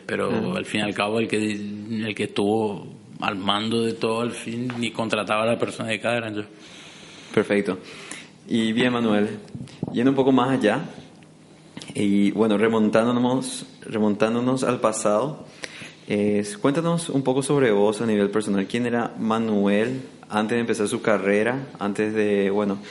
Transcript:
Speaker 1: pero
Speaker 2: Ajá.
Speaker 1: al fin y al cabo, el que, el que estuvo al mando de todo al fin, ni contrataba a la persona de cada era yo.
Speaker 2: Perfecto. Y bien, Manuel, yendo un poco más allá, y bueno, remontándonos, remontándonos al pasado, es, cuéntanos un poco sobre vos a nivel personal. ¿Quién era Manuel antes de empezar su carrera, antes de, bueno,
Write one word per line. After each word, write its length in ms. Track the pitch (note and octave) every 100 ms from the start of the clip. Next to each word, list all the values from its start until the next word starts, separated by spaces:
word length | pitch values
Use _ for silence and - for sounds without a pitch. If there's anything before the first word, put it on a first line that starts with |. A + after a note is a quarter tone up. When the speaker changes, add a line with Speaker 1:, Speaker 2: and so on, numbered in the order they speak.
| -
Speaker 1:
pero 240 | G2 G2
Speaker 2:
Ajá. 260 | G2+ F#2+ F#2+
Speaker 1:
al 60 |
fin 160 | G2 G#2+
y 20 |
al 100 | G#2
cabo, 240 | G2 G#2 A2+
el 80 | A2
que, 80 | G#2+ G#2+
el 640 | G#2 G#2 G#2 G#2 A2 A2
que 100 | G#2
estuvo 640 | G#2 - G2+ A2 G#2+ F#2 - - - -
al 160 | - G2+
mando 460 | G2 G2+ A2 A#2
de 120 | A2+
todo 260 | - A2+ A2
al 100 | A#2+
fin, 360 | - A#2 A#2 B2+ A#2+
ni 140 | A2+
contrataba 500 | A#2 A2 G#2+ F#2+ G#2+
a 40 | A2+
la 120 | A#2
persona 300 | G#2 - A2+
de 120 | G#2+
cada 180 | A2+ A#2+
era 140 | A2
yo. 100 | G#2 G#2 - - - - - - - -
Speaker 2:
Perfecto. 440 | A2+ G2+ G2+ G2+ F#2+ - - - - - - -
Y 260 | A#2 A2+
bien, 200 | A2+ B2
Manuel, 460 | A#2+ A2+ G#2 G#2+ A2 - - - - -
yendo 160 | - C3
un 60 | C#3
poco 140 | C3+
más 260 | B2+ B2 C3
allá, 260 | G#2 A#2+ - - - - - - - - - - -
y 360 | - G#2 G2+ G2+
bueno, 260 | G2 A2 G2+
remontándonos, 1080 | A2+ A2+ G#2+ A2 A#2+ B2 B2 C3 - - - - -
remontándonos 800 | A2+ G#2+ G#2 A2 A#2+ B2 C3
al 160 | B2+ B2
pasado, 680 | A2 - G#2 G#2 C#3+ D3+ - - - - - - -
es, 500 | G#2 G#2 G#2 G2+ -
cuéntanos 500 | C3+ D3 E3 E3+ E3
un 140 | C#3
poco 200 | C3 C3
sobre 280 | C3+ C#3+ B2+
vos 320 | G2+ G#2 G#2+
a 40 | A#2
nivel 220 | G#2 G2+
personal. 360 | G#2+ G#2+ G2 G2
¿Quién 180 | A#2
era 300 | A#2+ A#2 A2 -
Manuel 840 | A2 A2 A2+ G#2 G2+ G2+ A#2 C3 - - -
antes 280 | G#2 A2 A#2+
de 40 |
empezar 280 | A#2 A2+ G#2
su 120 | A#2
carrera, 680 | - G#2 F#2+ G2+ A2 C3 C#3 -
antes 340 | G2+ G2+ G#2+
de, 380 | A2 G#2 G2+ G2
bueno, 280 | G2+ G2+ G2 -